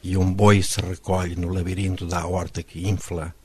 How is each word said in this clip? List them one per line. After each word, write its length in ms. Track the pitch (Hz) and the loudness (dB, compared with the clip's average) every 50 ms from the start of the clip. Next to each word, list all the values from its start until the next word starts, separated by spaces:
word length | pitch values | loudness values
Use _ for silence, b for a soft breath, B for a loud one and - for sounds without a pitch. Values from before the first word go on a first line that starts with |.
| - | -4
e 140 | 90 92 95 | 0 2 2
um 120 | 92 92 | 2 2
boi 320 | 92 98 104 104 104 98 | 4 6 8 8 8 6
se 180 | 92 - - - | 4 2 -2 -2
recolhe 520 | 90 90 90 - _ - 92 92 92 87 87 | -4 -4 -6 -8 _ -2 0 0 0 -4 -4
no 180 | 85 87 87 | -4 -4 -2
labirinto 540 | 92 92 87 90 92 95 101 95 92 90 90 | -2 -2 -2 -4 -4 -2 -2 -2 -2 -4 -4
da 140 | 85 87 87 | -4 -4 -4
aorta 420 | 82 87 90 92 87 82 - - | -4 -2 -4 -4 -4 -6 -8 -10
que 240 | 82 - - 82 87 | -10 -10 -12 -6 -4
infla. 480 | 101 101 95 - - 95 85 76 80 - _ | -2 -2 -2 -4 -8 -8 -8 -8 -10 -12 _